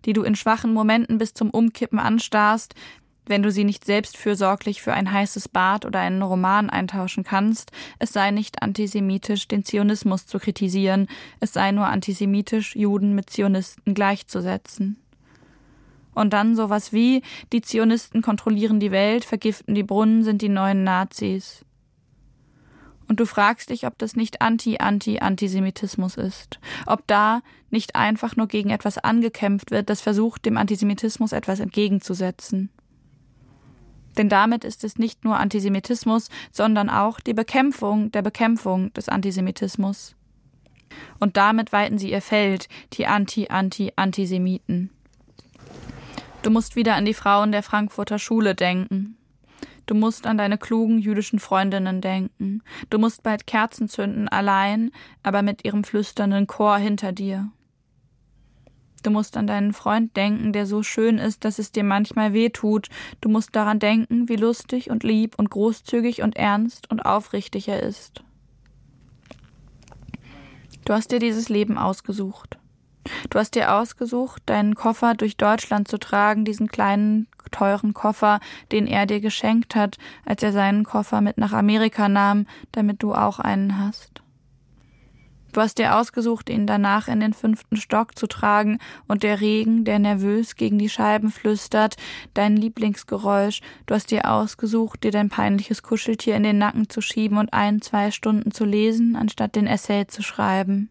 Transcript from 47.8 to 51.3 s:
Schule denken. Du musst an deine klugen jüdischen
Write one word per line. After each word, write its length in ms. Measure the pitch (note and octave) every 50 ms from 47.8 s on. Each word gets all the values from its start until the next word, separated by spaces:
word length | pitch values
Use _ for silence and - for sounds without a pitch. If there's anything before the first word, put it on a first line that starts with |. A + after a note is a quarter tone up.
| G#3 G3+ - - G3+ - G#3 G#3
Schule 340 | - - A3+ A3+ G#3+ G3+ F#3
denken. 640 | - F#3 F3+ F3+ F#3 F#3 - G3 F#3+ G3 G#3+ A3+ _ _ _ _ _ _ _ _ - - - - - _
Du 100 | - A3
musst 320 | G#3+ A3 A3+ A3 - -
an 100 | A3+ A3
deine 200 | G#3 G#3 G3+ G#3
klugen 420 | G#3 - - A3+ A3+ A3+ A3 A3+ A3+
jüdischen 400 | G3+ G#3+ G#3+ G3+ G#3 -